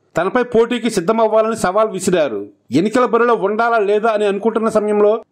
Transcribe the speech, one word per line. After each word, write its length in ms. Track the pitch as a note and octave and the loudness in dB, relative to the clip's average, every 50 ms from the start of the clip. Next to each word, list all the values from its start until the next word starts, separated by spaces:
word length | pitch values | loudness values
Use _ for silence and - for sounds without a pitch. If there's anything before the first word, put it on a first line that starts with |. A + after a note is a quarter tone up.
| _ _ - D#3+ | _ _ -4 -4
తనపై 260 | E3+ F#3+ F#3+ B3 A#3+ | -2 -2 -2 -2 -2
పోటీకి 460 | A#3+ - A3+ A#3 A#3 B3 A#3+ - A#3+ | 0 2 2 2 2 0 -4 -4 -2
సిద్ధమవ్వాలని 680 | A#3+ F#3+ E3 F3 A3 A3+ A3+ G#3+ A3 A3 A3 A3 A3+ | -2 -2 0 0 0 2 2 2 2 2 2 0 -2
సవాల్ 340 | - - F3+ F#3 G#3+ A3 G#3+ | -2 -2 -2 0 0 0 0
విసిరారు. 580 | F3+ F#3 - G3+ F3+ F3 D3+ C3 A2 G2+ G2+ G#2 - _ _ - | -2 -4 -2 0 0 2 0 0 -2 -6 -8 -10 -16 _ _ -4
ఎన్నికల 340 | A2 D3 F#3 G#3+ A3 B3+ B3+ | -2 0 0 0 0 0 0
బరిలో 300 | A3+ G3+ A#3 A#3 A#3+ A#3 | 2 2 2 2 2 0
ఉండాలా 420 | - F3 G3 G#3+ G#3+ A#3 A#3 A#3 A3+ | 0 0 -2 -2 -2 0 0 0 0
లేదా 320 | G3+ F#3+ G#3 G#3+ G3+ A#3 | 0 0 0 0 0 0
అని 160 | G#3+ G#3 G#3 | 0 0 0
అనుకుంటున్న 440 | G3+ G3 G3+ G3+ A3+ A3 A3+ A3 A3+ | -2 -2 -2 -2 -2 -2 -2 -2 0
సమయంలో 540 | - G#3+ G3+ G#3 G#3 G#3 G#3 G#3 A3 A#3+ - _ | 0 0 0 0 2 2 4 4 2 0 -4 _